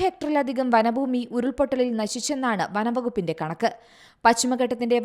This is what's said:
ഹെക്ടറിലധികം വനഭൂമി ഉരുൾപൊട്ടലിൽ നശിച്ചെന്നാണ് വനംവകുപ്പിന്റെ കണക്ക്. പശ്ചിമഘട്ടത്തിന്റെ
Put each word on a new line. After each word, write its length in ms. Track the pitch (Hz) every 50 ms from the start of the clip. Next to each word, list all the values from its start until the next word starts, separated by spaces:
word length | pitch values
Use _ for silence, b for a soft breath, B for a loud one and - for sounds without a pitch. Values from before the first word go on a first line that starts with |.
ഹെക്ടറിലധികം 680 | 359 381 359 - - 294 302 294 277 240 269 233 262 254 233 226
വനഭൂമി 440 | 220 233 226 262 269 254 254 247 240 - 220 240
ഉരുൾപൊട്ടലിൽ 540 | 233 254 277 - 285 269 277 262 247 247 233 220
നശിച്ചെന്നാണ് 640 | 214 202 - 247 214 - 294 262 262 247 226 190 165 - 180 208
വനംവകുപ്പിന്റെ 580 | 214 233 240 247 247 233 214 214 185 160 160 - 160
കണക്ക്. 280 | 156 165 - - 226 - - b b b b b b b b b
പശ്ചിമഘട്ടത്തിന്റെ 720 | 233 233 233 - 247 254 247 254 240 254 226 240 240 240 240 220